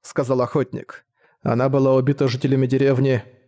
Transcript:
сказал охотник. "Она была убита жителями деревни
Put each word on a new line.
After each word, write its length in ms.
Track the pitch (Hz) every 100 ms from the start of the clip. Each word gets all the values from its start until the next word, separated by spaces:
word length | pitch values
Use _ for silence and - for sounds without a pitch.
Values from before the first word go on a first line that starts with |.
сказал 340 | - - 127 131
охотник. 640 | 120 151 127 - - - _ _ _ _
"Она 260 | - 120 131
была 280 | 139 135
убита 320 | 131 127 139 135
жителями 400 | 123 139 135 131
деревни 560 | 131 135 127 135 127 - _